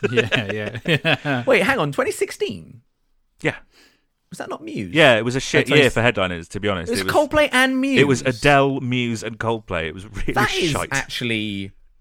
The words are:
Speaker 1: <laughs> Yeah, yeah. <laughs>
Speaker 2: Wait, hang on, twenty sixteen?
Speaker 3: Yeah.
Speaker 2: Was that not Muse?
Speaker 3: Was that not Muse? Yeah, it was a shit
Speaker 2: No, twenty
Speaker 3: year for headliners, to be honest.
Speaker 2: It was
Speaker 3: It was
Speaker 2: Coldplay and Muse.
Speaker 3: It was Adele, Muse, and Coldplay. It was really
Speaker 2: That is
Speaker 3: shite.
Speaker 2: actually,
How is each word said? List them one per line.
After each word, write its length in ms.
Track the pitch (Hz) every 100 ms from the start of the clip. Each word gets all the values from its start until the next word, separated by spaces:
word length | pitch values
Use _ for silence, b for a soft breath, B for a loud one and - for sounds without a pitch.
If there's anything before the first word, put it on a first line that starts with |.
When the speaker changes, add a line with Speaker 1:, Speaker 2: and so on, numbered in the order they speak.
| -
Speaker 1:
<laughs> 60 |
Yeah, 680 | 120 113 - 101 107 107 110 -
yeah. 600 | 147 165 143 151 127 120
<laughs> 20 |
Speaker 2:
Wait, 160 | 113
hang 160 | 196 269
on, 140 | 147
twenty 180 | 143 294
sixteen? 720 | - 403 - 415 - - 117 _ _ _ _ _ _
Speaker 3:
Yeah. 140 | 151 - - b b b b _ _
Speaker 2:
Was 80 | -
that 100 | -
not 160 | - 320
Muse? 240 | 285 92
Speaker 3:
Was 0 |
that 0 |
not 0 |
Muse? 60 | 143
Yeah, 200 | 147 110
it 80 | 120
was 120 | 131
a 40 |
shit 280 | - 151 135
Speaker 2:
No, 20 |
twenty 120 | 147
Speaker 3:
year 80 | 127
for 120 | 117
headliners, 460 | 117 101 92 85 82
to 100 | 101
be 100 | 101
honest. 200 | 92 85
Speaker 2:
It 40 | 240
was 60 |
Speaker 3:
It 20 | 92
was 100 | -
Speaker 2:
Coldplay 360 | 285 302 294
and 280 | 254 262 262
Muse. 200 | 269 262
Speaker 3:
It 80 | 143
was 140 | 123
Adele, 580 | 131 120 147 139 139 135
Muse, 420 | 123 127 120 110
and 160 | 107 113
Coldplay. 480 | 113 113 - 87 80
It 80 | 90
was 120 | 107
really 260 | 101 -
Speaker 2:
That 200 | 131 415 381
is 160 | 175
Speaker 3:
shite. 160 | 131 85
Speaker 2:
actually, 800 | 135 - - 123 110 107 98 98 - _ _